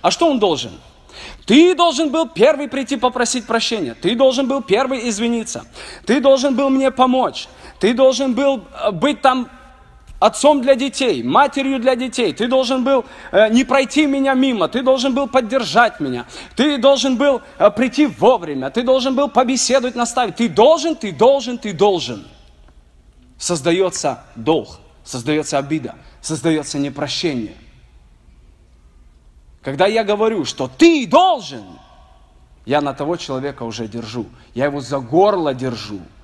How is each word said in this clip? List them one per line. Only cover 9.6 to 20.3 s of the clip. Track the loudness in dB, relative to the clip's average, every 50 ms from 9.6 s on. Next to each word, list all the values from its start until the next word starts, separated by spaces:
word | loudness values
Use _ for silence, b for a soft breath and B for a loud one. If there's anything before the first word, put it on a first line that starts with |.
| -20 -20 -20 -20 -20 -20 -20 -20 -20 -20 -4 0
отцом | 0 0 2 4 4 4 4 4
для | 4 2 2
детей, | 2 2 -6 -4 -2 -2 -2 -2 -2 -2
матерью | 0 2 4 2 2 0 -4 -2 -2 -2 0
для | 0 0 0
детей. | 0 -4 -6 -4 -2 -2 -2 -2
Ты | -2 -2
должен | 0 0 0 0 0 -2 -2 0
был, | 2 2 0 0 B B B B B
э, | B 4 4 6
не | 4 2 2
пройти | 4 2 0 0 2 2 0 2
меня | 2 2 0 0 0 2
мимо, | 2 2 0 0 0 -2
ты | -2 -2 -2
должен | 2 2 2 2 2 0 0
был | 0 -2
поддержать | 0 0 -2 0 0 -2 -2 -2 0 2 2 2 2 0 -4
меня, | -6 -6 -6 -8 -8 B B B B B B
ты | 0 0 0 0
должен | 2 4 4 4 4 2 -2 0
был, | 2 2 0 0 0 B B B
э, | B 2 2
прийти | 4 2 -2 -2 2 0 0
вовремя, | 0 0 2 4 4 4 2 -2 -6 -6 -6 -6 -4
ты | -4 -4 0
должен | 2 2 2 2 -2 0
был | 0 -2 0
побеседовать, | 2 0 2 2 0 -2 0 0 0 0 0 -2 -4
наставить. | -4 -4 -2 -2 -2 -4 -4